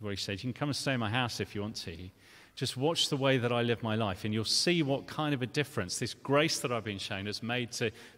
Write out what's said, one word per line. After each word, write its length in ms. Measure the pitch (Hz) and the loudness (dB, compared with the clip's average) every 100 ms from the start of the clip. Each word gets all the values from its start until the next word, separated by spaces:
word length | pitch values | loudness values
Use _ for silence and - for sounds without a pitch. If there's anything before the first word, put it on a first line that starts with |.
Well, 80 | 107 | -6
he 60 | 98 | -4
said, 180 | - | -4
"You 60 | 101 | -4
can 120 | 123 | -4
come 160 | 113 147 | -4 -2
and 80 | 135 | -2
stay 160 | - | 0
in 80 | 131 | 0
my 80 | 107 | 2
house 320 | 123 120 - | 0 0 -2
if 140 | 104 | -4
you 80 | 107 | -4
want 140 | 104 113 | -6 -6
to. 200 | - 85 90 - - - - - | -10 -10 -12 -16 -20 -20 -20 -6
Just 200 | 127 127 | -4 0
watch 320 | 139 165 - | 0 2 2
the 80 | 143 | 2
way 220 | 135 135 | 4 4
that 140 | 120 | 4
I 100 | 120 | 2
live 200 | 120 113 | 2 2
my 120 | 113 | 2
life, 320 | 107 107 92 107 | 2 2 0 0
and 80 | |
you'll 100 | 110 | 0
see 380 | 107 - - 175 | 2 2 4 4
what 240 | 139 139 - | 4 0 -2
kind 260 | - 151 | -2 0
of 80 | 139 | 0
a 60 | 120 | 0
difference 520 | - 143 - 90 - | -2 -2 -2 -2 -2
this 140 | 117 | -4
grace 460 | - - 139 160 - | -6 4 4 6 2
that 140 | 139 | -2
I've 120 | 120 | -2
been 140 | 107 98 | -2 -6
shown 260 | - 98 | -4 -4
has 180 | 98 101 | -4 -4
made 300 | 113 123 120 | -2 -2 -2
to 180 | - 117 - - | -2 -2 -2 -18